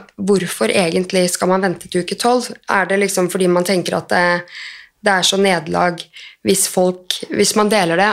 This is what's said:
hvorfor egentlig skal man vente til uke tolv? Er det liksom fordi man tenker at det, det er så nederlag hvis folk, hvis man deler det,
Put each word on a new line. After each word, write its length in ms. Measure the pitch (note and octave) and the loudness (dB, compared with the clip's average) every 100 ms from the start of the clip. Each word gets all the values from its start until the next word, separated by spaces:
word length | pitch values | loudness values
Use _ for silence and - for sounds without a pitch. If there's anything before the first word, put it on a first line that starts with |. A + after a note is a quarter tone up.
| - - | -6 -6
hvorfor 540 | G3 G3+ F3 - A3 | 0 0 0 -2 0
egentlig 540 | A3 E3+ F#3 F#3 F#3 F3+ | 0 0 0 -2 0 0
skal 220 | - F#3 | 0 0
man 100 | F#3 | 0
vente 300 | F#3+ F3 - | 0 -4 -6
til 80 | F3+ | -6
uke 160 | F3+ F#3+ | -4 -2
tolv? 300 | A#3+ B3 A#3+ - - | 0 0 -2 -10 -4
Er 140 | G3 F3+ | -2 0
det 80 | G3 | 0
liksom 260 | G3+ F#3+ F3+ | 0 0 -2
fordi 220 | F#3+ F#3 | 0 2
man 140 | F3 F3+ | 2 2
tenker 300 | F#3+ E3 E3+ | 0 0 -4
at 100 | - | -2
det, 140 | - F3 F3 F3 - - - - _ | 0 2 0 -4 -16 -16 -18 -20 _
det 80 | G#3 | 0
er 140 | F#3+ E3+ | 2 2
så 80 | G3 | 2
nederlag 640 | G3 F3 D#3 F3 F3+ E3+ - - - - | 2 2 0 0 0 -2 -10 -18 -20 -8
hvis 180 | G#3+ F#3+ - | 0 0 0
folk, 460 | - F#3 F3+ - - - B3 | 2 0 0 -6 -8 -4 0
hvis 160 | G3+ G#3+ | 2 2
man 120 | G#3 | 2
deler 320 | G#3+ F3 E3 | 2 2 2
det, 80 | G3+ | 2